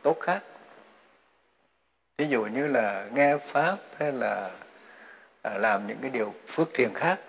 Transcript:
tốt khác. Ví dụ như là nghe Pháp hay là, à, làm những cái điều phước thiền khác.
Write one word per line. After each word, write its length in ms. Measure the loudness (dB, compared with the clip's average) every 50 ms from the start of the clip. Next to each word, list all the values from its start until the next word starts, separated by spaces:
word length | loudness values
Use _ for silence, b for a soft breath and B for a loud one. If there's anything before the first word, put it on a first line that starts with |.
tốt 180 | 4 2 2 2
khác. 200 | 0 0 0 -2 -4 -12 -20 -20 -20 -20 -20 -20 -20 -20 -20 _ _ _ _ _ _ _ _ _ _ _ _ _ _ _ _ _ _ _ _ _ _ _ _ -4
Ví 100 | 0 2
dụ 160 | 2 2 0
như 220 | 0 -2 -2 0
là 400 | 2 2 2 2 2 -2 -4 -8 -4 2
nghe 220 | 4 4 4 4
Pháp 400 | 2 -2 -2 0 2 2 2 0 -2 -8 -18 -8
hay 160 | -4 -4 -4
là, 380 | -2 0 0 0 0 -2 -4 -8 -10 -14 -18 -20 B B B B B B B B B B B B B _
à, 160 | -8 -6 -2 0
làm 280 | 2 2 2 2 -2
những 120 | -6 -8 -6
cái 80 | -6 -4
điều 240 | -2 -2 -2 -2 -6 -14 -16
phước 280 | -6 0 0 0 0 4
thiền 200 | 2 2 2 2
khác. 240 | 0 0 0 0 0 -4